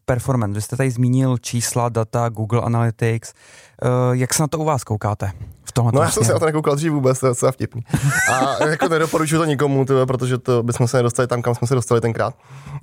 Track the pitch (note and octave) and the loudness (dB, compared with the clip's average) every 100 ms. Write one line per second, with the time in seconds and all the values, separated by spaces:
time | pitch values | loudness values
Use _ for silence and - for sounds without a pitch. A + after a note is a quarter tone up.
0 | - B2 B2+ B2+ G#2+ G2+ G#2 B2+ C3+ A#2+ | -2 -2 0 0 0 -4 -4 -2 -2 0
1 | B2+ B2+ C3 B2 - A#2+ - B2 A#2+ A2+ | 2 2 2 0 -2 -4 -2 0 0 0
2 | A2 A#2+ A#2 G#2+ G#2+ A#2 A2 A#2 A#2 G#2+ | -2 -2 -2 -2 -2 0 2 0 0 0
3 | A#2 A2+ - - - - - - B2 B2 | -2 -2 -6 -18 -20 -20 -20 -4 -2 2
4 | B2 B2+ B2+ - D3+ D#3+ D#3 C#3 - G#2+ | 2 0 0 0 0 0 0 -2 -2 -4
5 | G#2 G#2 G2 - - - - - A#2 C3 | -2 -4 -6 -8 -14 -16 -6 0 2 2
6 | E3 G#3+ G#3 - D#3+ D#3 D3+ C#3+ E3 D3 | 2 2 2 2 2 0 0 0 0 2
7 | C3 C3 C3 A#2+ C3 - A2+ A#2 - - | 2 2 0 2 0 0 -6 -8 -4 -2
8 | C#3+ F#5 G5 - C3+ - D3+ D3+ F3+ D#3+ | 0 2 0 0 0 0 0 0 0 2
9 | D#3+ D#3+ D#3 D#3+ E3 C#3 D3 C3+ C3 C3+ | 2 0 0 0 0 0 2 2 2 2
10 | C3 B2+ B2+ B2+ - B2 A#2 A#2 A#2+ C3 | 2 0 -2 -2 0 0 0 0 0 2
11 | A#2+ - B2 A#2+ A#2+ A#2 A#2+ C3 - A#2 | 0 0 0 0 -2 -2 0 0 2 2
12 | A2+ A2+ G#2+ - - C3+ C#3 C#3+ | 2 0 -4 -4 -16 -20 -16 -14